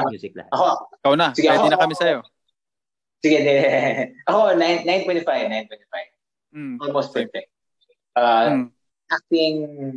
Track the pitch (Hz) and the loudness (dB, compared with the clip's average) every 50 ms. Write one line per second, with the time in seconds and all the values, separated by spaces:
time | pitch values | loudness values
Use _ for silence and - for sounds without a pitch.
0 | 131 120 110 90 - 95 - 92 - - - 127 180 165 143 - - - - - | 0 -2 -6 -8 -12 -14 -14 -14 -10 -4 -2 0 0 0 0 -2 -6 -14 -8 -2
1 | - 139 143 160 170 151 123 151 160 156 151 202 214 202 - 185 165 160 156 - | 0 2 2 2 2 0 2 4 4 4 6 4 4 4 4 4 2 2 0 0
2 | 175 170 151 120 - _ _ _ _ _ _ _ _ _ _ _ _ _ _ _ | 0 0 0 0 -4 _ _ _ _ _ _ _ _ _ _ _ _ _ _ _
3 | _ _ _ _ - 156 156 151 143 143 139 139 147 139 139 135 135 135 123 - | _ _ _ _ 0 2 2 4 4 2 2 2 2 2 2 0 0 0 -2 -4
4 | - - - - - - 180 214 220 202 180 170 170 170 175 170 - 170 170 190 | -6 -8 -10 -8 -2 0 2 2 4 4 2 2 2 0 0 -2 -2 -2 -2 -2
5 | - 180 180 170 165 160 139 120 110 107 110 110 107 - 107 - _ _ - 85 | -2 -2 -4 -2 -2 -2 -2 -2 -2 -4 -6 -8 -10 -12 -16 -20 _ _ -14 -14
6 | 87 - _ _ _ _ _ _ _ _ - 151 147 135 123 123 143 147 143 143 | -14 -14 _ _ _ _ _ _ _ _ -16 -14 -12 -12 -10 -10 -8 -4 -4 -4
7 | 131 127 - 120 117 110 - 98 - - _ _ _ _ _ _ _ _ _ _ | -4 -4 -4 -6 -6 -6 -8 -14 -14 -14 _ _ _ _ _ _ _ _ _ _
8 | _ _ - 123 123 117 117 113 113 117 - 131 123 117 _ _ _ _ _ _ | _ _ -2 0 2 2 2 2 2 2 0 -2 -4 -6 _ _ _ _ _ _
9 | _ - - 127 - - 170 165 160 160 156 156 151 147 147 143 139 135 131 | _ -6 -6 -6 -4 -2 0 0 0 0 -2 -4 -8 -10 -10 -10 -10 -10 -10